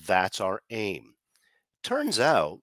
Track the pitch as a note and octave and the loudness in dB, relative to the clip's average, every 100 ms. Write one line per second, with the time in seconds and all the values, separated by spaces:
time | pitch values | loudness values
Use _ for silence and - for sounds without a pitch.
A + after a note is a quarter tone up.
0 | D#2 F#2 F#2+ - F#2+ G2+ - A2+ G#2 D#2 | 2 2 2 -2 -4 -4 -6 -6 -4 -6
1 | A1 _ _ _ _ _ _ _ - C4 | -12 _ _ _ _ _ _ _ -6 -4
2 | D4 C#3 C#3 C3 D2+ F2+ | -2 2 4 4 0 -6